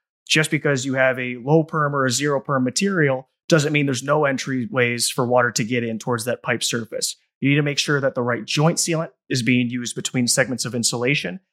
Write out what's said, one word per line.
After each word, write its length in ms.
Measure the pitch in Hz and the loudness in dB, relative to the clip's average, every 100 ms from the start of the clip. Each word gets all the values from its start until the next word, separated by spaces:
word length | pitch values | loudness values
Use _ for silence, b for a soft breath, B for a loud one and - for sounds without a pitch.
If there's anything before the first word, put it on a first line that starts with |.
| _ _ - | _ _ 0
Just 240 | 156 156 | 0 2
because 360 | 151 147 135 135 | 0 0 0 -2
you 80 | |
have 260 | 131 131 127 | 2 2 2
a 160 | 123 123 | -4 -6
low 260 | 127 160 156 | 2 4 4
perm 280 | 160 147 | -2 -2
or 120 | 143 131 | 0 0
a 40 | |
zero 300 | 120 147 139 | 0 0 -2
perm 240 | - 131 | 0 0
material 640 | 127 - 196 185 143 131 - _ - | 0 0 0 2 2 0 -6 _ 2
doesn't 240 | 165 147 | 4 4
mean 120 | 147 139 | 2 2
there's 180 | 123 | -2
no 180 | 135 151 | 0 2
entryways 920 | 139 131 - 131 110 131 120 120 - | 2 0 -4 -4 -2 0 0 0 -4
for 160 | - 120 | -2 2
water 240 | 123 120 | 4 2
to 120 | - | 0
get 200 | 110 123 | -2 -2
in 160 | 117 110 | -2 -6
towards 240 | - 117 | -4 -4
that 180 | 120 113 | -4 -6
pipe 220 | - 117 | -4 -2
surface. 540 | - 120 110 - - - _ - | -2 -4 -6 -8 -8 -10 _ -4
You 80 | 135 | 2
need 60 | 143 | 2
to 40 | |
make 180 | 147 139 | 2 -2
sure 200 | - 143 | 0 0
that 160 | 135 131 | 0 -2
the 80 | |
right 220 | 120 113 110 | -2 -4 -4
joint 320 | - 156 - | 0 2 2
sealant 340 | - 160 165 _ - | -2 -2 -6 _ -6
is 140 | 131 | -2
being 260 | 120 123 120 | 2 2 2
used 260 | 123 117 - | -4 -8 -8
between 320 | - 127 120 | -4 -2 0
segments 360 | - 107 123 | 2 0 -2
of 100 | 120 | -4
insulation. 680 | 120 110 120 123 151 180 185 _ | -2 -2 0 0 0 -2 -10 _